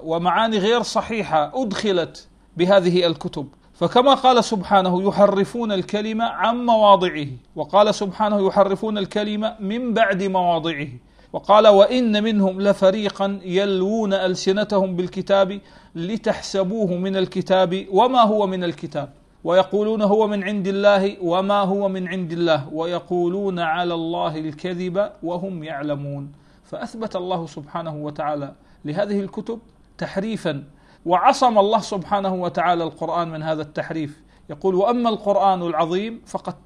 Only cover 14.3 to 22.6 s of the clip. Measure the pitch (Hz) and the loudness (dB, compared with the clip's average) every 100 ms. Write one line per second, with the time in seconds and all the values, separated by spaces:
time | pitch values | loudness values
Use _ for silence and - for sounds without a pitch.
14.3 | 180 - 196 208 208 190 175 180 190 180 | -2 -2 0 0 0 0 -2 -6 -6 0
15.3 | 196 190 202 - - - 165 170 220 220 | 2 2 -2 -14 -20 -16 -10 -6 -4 -4
16.3 | - - 196 185 226 202 175 190 190 185 | -4 -4 -2 -2 0 -2 -2 -2 -2 -2
17.3 | 190 175 185 185 190 196 190 247 262 220 | -2 0 2 2 -2 -2 2 4 4 4
18.3 | 214 202 185 175 147 170 151 131 - _ | 4 0 -2 -4 -6 -10 -8 -10 -14 _
19.3 | _ 160 180 185 196 214 220 208 214 214 | _ 2 2 4 2 0 0 2 2 2
20.3 | 208 190 208 190 196 202 202 196 208 175 | 0 -4 -4 -2 2 4 4 2 -2 -2
21.3 | 175 190 202 190 196 202 190 180 185 170 | 0 2 2 2 0 -2 -4 -6 -6 -6
22.3 | 170 170 151 | -2 0 0